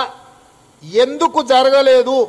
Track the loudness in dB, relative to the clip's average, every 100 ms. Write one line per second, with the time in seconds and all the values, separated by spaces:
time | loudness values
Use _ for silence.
0 | -2 -8 -20 _ _ _ _ _ -6 -2
1 | -2 -2 -4 -2 0 2 2 2 4 2
2 | 2 -2